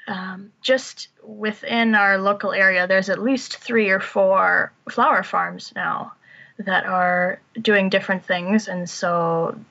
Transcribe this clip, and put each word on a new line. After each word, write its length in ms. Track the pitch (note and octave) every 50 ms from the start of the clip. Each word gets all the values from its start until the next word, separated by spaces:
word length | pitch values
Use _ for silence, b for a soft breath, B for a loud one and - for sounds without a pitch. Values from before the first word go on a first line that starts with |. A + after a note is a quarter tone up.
| -
um, 460 | - G3+ F#3 F#3 F#3 F#3+ F#3 G3 G#3+ _ _
just 480 | - - C4 C4 - - - - - - _ _
within 720 | - A3 G#3+ G#3 G#3+ G#3+ G#3+ - - - A#3 A#3 A#3 A3+ A3
our 220 | G#3 G3+ G3 G3
local 360 | F#3+ F#3+ G3+ G3+ G3+ - G3 -
area, 340 | G3 F#3+ F#3+ F#3 F3+ F3+
there's 220 | F3+ F#3+ F#3+ F#3+ G3
at 100 | F#3 -
least 360 | G#3 B3+ C4+ B3+ - - -
three 320 | - - - A#3 A3+ G#3+ F#3+
or 100 | F#3+ G3
four 720 | G3 - - G3+ G3 F#3+ F#3+ F#3+ F#3 F3+ F3+ F#3 - - - _ - -
flower 320 | - - B3 D4+ C4+ F#3 F#3
farms 500 | - - F3+ F3 F3 F3+ F3+ - - -
now 380 | G3 F3+ E3 E3+ - - - - _ B B B B B B B B
that 260 | G3 F#3+ F#3 F3+ -
are 560 | F#3+ F#3 F#3 F3+ F3+ F3+ F3+ F3+ F#3 G3 - _ _ - A3+
doing 280 | A3 A3+ G#3 G3 F#3+ F#3+
different 340 | F#3+ F#3+ F#3+ - F#3+ F#3 -
things. 460 | - F#3 F3+ F3 F#3 G#3 G#3+ - G3+
And 200 | F#3 F3+ F3 F3
so, 680 | - - - F3 F3 F3 E3+ E3 E3 E3 E3 E3 D#3+ D3 - -